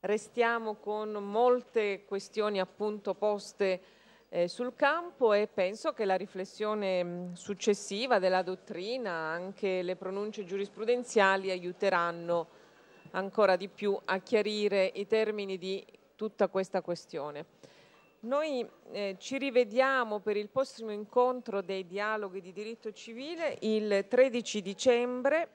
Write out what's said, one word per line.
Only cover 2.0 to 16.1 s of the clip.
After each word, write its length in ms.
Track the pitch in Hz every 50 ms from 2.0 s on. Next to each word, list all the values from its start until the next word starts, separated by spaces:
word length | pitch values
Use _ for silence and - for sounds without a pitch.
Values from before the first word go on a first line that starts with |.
| -
questioni 540 | - 202 196 196 - - 214 214 208 208 196
appunto 560 | 185 185 - _ 202 214 208 208 202 208 185
poste, 680 | - - 214 208 202 196 - - _ 202 190 185 180 - - _ _ _ _ - _ _ _
eh, 200 | - 175 175 175
sul 260 | - - 240 247 247
campo 560 | _ 294 277 302 330 349 349 - - 269 226
e 160 | 208 202 208 214
penso 460 | _ - 185 180 202 226 - 330 294
che 100 | - 220
la 120 | 196 190
riflessione, 880 | 185 185 202 - 190 185 196 - - 214 214 214 214 202 190 185 180 180
mm, 300 | 175 175 175 180 180 175
successiva 840 | 175 - - 208 190 - - 202 196 - - 196 202 240 269 247 202
della 240 | 185 190 185 185 185
dottrina, 680 | 170 180 185 - - 214 165 185 208 240 262 240 202
anche 720 | 175 165 160 156 160 170 180 190 196 - - 196 185 185
le 140 | 180 175 185
pronunce 480 | 180 - 185 190 196 208 214 208 220 202
giurisprudenziali, 1040 | 170 185 196 196 196 - - 214 220 247 247 247 247 - 226 196 190 190 196 190 190
aiuteranno 960 | 190 180 175 175 180 - - 196 185 175 170 170 170 170 170 170 175 170 160 - - - - - _ _ - _ - - - -
ancora 440 | - 180 190 196 - - 214 190 185
di 140 | 180 196 202
più 280 | - - 208 202 196 - -
a 160 | - 147 190
chiarire 720 | 185 - - 214 208 202 214 214 208 208 202 202 190 190 -
i 120 | - 202 -
termini 500 | 220 220 220 214 214 214 202 196 190 185
di 260 | 165 190 190 196 - - - - _ _